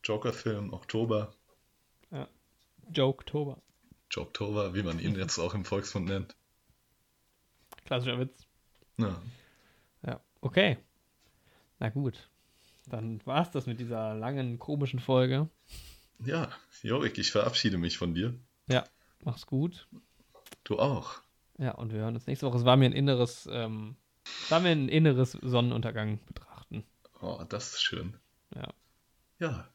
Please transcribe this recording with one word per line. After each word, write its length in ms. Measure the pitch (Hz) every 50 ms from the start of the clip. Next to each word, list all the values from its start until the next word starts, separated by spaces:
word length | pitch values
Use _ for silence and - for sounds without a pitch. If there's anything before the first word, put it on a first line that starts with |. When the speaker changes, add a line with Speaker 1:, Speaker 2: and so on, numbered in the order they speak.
| -
Speaker 1:
Joker-Film, 680 | - 107 107 - 123 107 - - 117 107 104 104 98 -
Oktober. 580 | 92 - - - 110 117 117 110 107 110 - - _ _ _ _ _ _ _ _ _ _ _ _ _ _ _
Speaker 2:
Ja. 180 | - 139 - - _ _ _ _ _ _ _ _ _ _ - -
Joketober. 720 | 160 151 135 135 139 - - - - 147 147 139 131 - _ _ _ _ _ _ - _ _ _
Speaker 1:
Joketober, 640 | - - - - _ - 107 101 104 104 101 95 90
wie 80 | 98
man 160 | 101 85 82 85
ihn 160 | - 101 101
Speaker 2:
<laughs> 20 |
Speaker 1:
jetzt 220 | 95 95 82 - -
auch 160 | 80 87 -
im 100 | 104 92
Volksmund 420 | - 101 98 101 - - 104 87 90
nennt. 280 | 98 98 98 - - _ _ _ _ _ _ _ _ _ _ _ _ _ _ _ _ _ _ _ _ _ _ _ _ _ _ _ - - _
Speaker 2:
Klassischer 320 | - 135 127 123 131 120 123
Witz. 280 | 131 131 - _ - _ _ _ _ _ _ _ _ _ _ -
Speaker 1:
Ja. 200 | 117 101 92 87 90 120 - - - _ _ _ _ _ _ _ _ _ _ _ -
Speaker 2:
Ja, 140 | - - - _ _ _ _
okay. 340 | - 131 - 180 196 202 127 - - _ _ _ _ _ _ _ _ _ _ _ _ _ _ _ _ _ _ _
Na 100 | - 113
gut. 400 | 107 135 143 127 - - - _ _ _ _ _ _ _ _ _ _ _ _
Dann 360 | - 123 113 110 113 113 107 -
war's 260 | - 131 147 170 175
das 140 | - 143 127
mit 140 | 127 120 113
dieser 340 | 123 117 120 110 110 110 107
langen, 440 | 110 110 120 143 139 131 123 120 120
komischen 420 | - - 147 147 143 131 - 127
Folge. 480 | 120 - 131 127 127 131 131 135 151 160 _ _ _ _ - - - - - - _ _ _ _ 113
Speaker 1:
Ja, 260 | 127 147 165 151 - - - - _ - -
Jorik, 360 | - 110 113 139 147 - - -
ich 140 | 98 -
verabschiede 460 | - 107 - 117 120 - - 110 95 87
mich 200 | 85 87 - -
von 160 | 87 87 82
dir. 200 | 85 98 120 123 123 - _ _ _ _ -
Speaker 2:
Ja, 160 | 127 123 - - _ _ _ _ _ _ -
mach's 200 | - 120 - -
gut. 440 | - 139 131 147 175 175 - - _ - - _ _ _ _ _ _ _ - _ - - _
Speaker 1:
Du 160 | _ - 107 -
auch. 420 | - 143 135 92 - - - - _ _ _ _ _ _ _ -
Speaker 2:
Ja, 140 | 139 127
und 200 | - - - 110
wir 60 | 110 107
hören 140 | 107 113 117
uns 140 | 113 - -
nächste 180 | 135 - -
Woche. 120 | 135 120 120
Es 60 | 120
war 120 | 127 127
mir 100 | 135 135
ein 60 | 123
inneres, 560 | - - 139 139 135 123 123 117 - - - -
ähm, 460 | - 123 117 113 110 107 107 107 131 - _ _ _ _ _ - - - - -
war 120 | 160 165
mir 80 | 180 180
ein 180 | 165 151 135 131
inneres 440 | - 156 160 156 135 127 131 123
Sonnenuntergang 880 | - - - 127 123 120 120 120 120 117 117 113 - 110 107 107 104 104 - -
betrachten. 520 | - - - - - - - _ - 107 104 _ _ _ _ - _ -
Speaker 1:
Oh, 220 | - 90 92 - - -
das 240 | - 104 - -
ist 100 | - -
schön. 340 | - - - - 82 92 110 - _ _ _ _ _ _ -
Speaker 2:
Ja. 140 | - - - - _ _ _ _ _ _ _ _ _ _ _ _ _
Speaker 1:
Ja. 280 | 170 160 123 85 85 - _